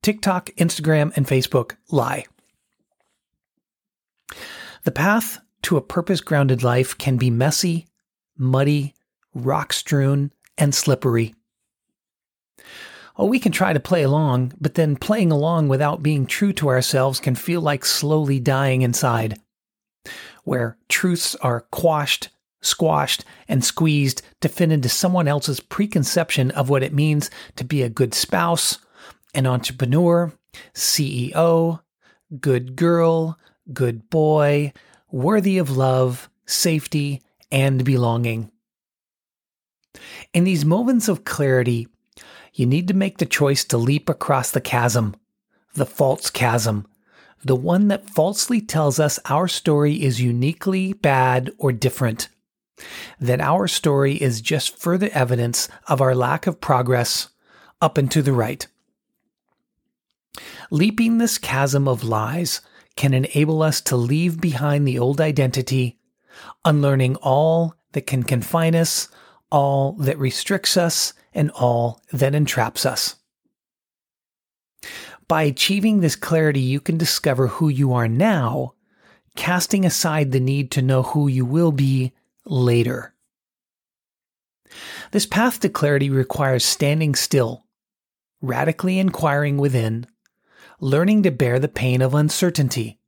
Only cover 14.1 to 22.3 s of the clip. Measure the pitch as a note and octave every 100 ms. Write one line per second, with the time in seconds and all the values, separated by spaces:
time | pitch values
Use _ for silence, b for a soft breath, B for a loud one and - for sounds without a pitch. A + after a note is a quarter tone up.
14.1 | D3 D3+ B2 B2+ - C#3 - D#3 C#3 -
15.1 | G#3+ F3 D3+ D3+ E3+ D3 C3+ D3 D#3 D3
16.1 | D3 C3 - G3+ F#3+ D3 B2+ B2 C#3 C3+
17.1 | C3 - B2 - E3+ D#3 C#3+ - - D3
18.1 | D#3 D3 C3+ B2 C3+ C#3 C3 B2+ A2+ B2+
19.1 | A#2 A2 G#2+ _ _ _ _ _ _ B
20.1 | B B B - C3 A#2 A2+ _ - F#3
21.1 | E3+ - - C3 A#2+ - - E3+ D#3 C#3+
22.1 | - -